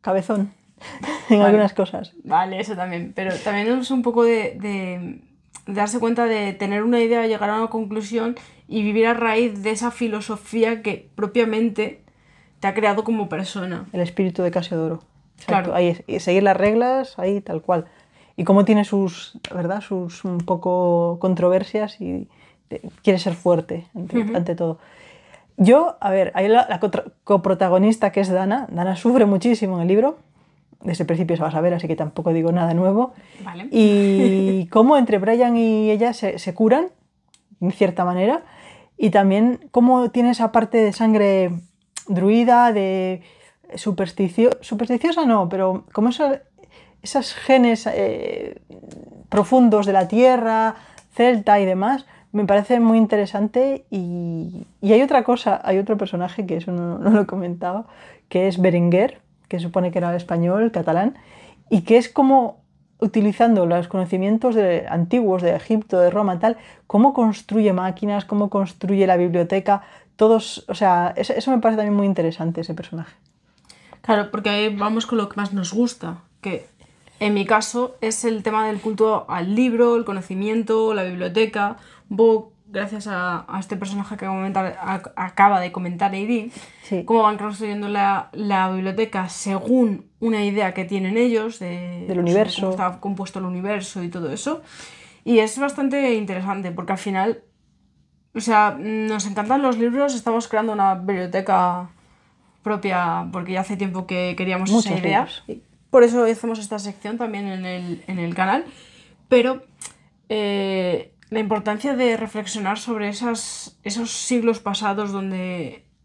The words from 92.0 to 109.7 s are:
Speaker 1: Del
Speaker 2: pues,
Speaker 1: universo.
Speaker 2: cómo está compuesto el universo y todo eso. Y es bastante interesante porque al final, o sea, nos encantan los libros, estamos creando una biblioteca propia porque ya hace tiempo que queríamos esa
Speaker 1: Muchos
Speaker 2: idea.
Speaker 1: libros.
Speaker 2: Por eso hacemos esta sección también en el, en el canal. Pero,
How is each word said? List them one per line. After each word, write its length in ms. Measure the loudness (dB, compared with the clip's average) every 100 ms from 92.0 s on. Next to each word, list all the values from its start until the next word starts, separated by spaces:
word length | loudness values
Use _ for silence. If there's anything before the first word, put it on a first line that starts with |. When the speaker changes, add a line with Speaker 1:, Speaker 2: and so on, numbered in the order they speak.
Speaker 1:
Del 60 | -6
Speaker 2:
pues, 120 | -2
Speaker 1:
universo. 420 | 2 2 2 -2
Speaker 2:
cómo 80 | -4
está 280 | -2 -4 -6
compuesto 380 | -8 -8 -8 -8
el 60 |
universo 580 | -8 -6 -6 -6 -8 -10
y 60 | -10
todo 240 | -8 -8
eso. 300 | -6 -6 -8 -10 -20 -20 -20 -20 _
Y 140 | 2 4
es 180 | 2 -2
bastante 560 | -6 -2 -2 0 0
interesante 580 | -2 -4 -6 -6 -6 -8
porque 200 | -10 -6
al 60 | -6
final, 440 | -4 -2 -2 -4 _ _ _ _ _ _ _ _ _
o 60 | -8
sea, 360 | 0 4 2 0
nos 460 | -6 -4 -4 -4 -4
encantan 360 | -6 -2 0
los 140 | 0 0
libros, 360 | 0 0 -2
estamos 340 | -2 -2 -4 -2
creando 240 | -2 -2
una 220 | 0 0 0
biblioteca 920 | -4 -4 -4 -4 0 0 0 -2 -10 _ _ _ _ _ _ _
propia 680 | -6 -4 -2 -2 -2 -4 -6
porque 200 | -8 -6
ya 80 | -6
hace 160 | -6 -6
tiempo 300 | -6 -6 -6
que 280 | -4 -4 -4
queríamos 340 | -4 -2 2
esa 60 | 2 2
Speaker 1:
Muchos 100 | -2
Speaker 2:
idea. 280 | 0 0 -2 -10 -16
Speaker 1:
libros. 160 | -18 _ _ _
Speaker 2:
Por 120 | 4
eso 200 | 6 4
hacemos 340 | 0 0 -6 -8
esta 180 | -8 -10
sección 400 | -10 -12 -12 -8
también 280 | -8 -8 -8
en 180 | -8 -8
el, 380 | -10 -10 -12 -8
en 120 | -6
el 140 | -6
canal. 300 | -2 -2 -2 -4 -18 -20 _ _ _ _
Pero, 340 | 2 2 -2 -10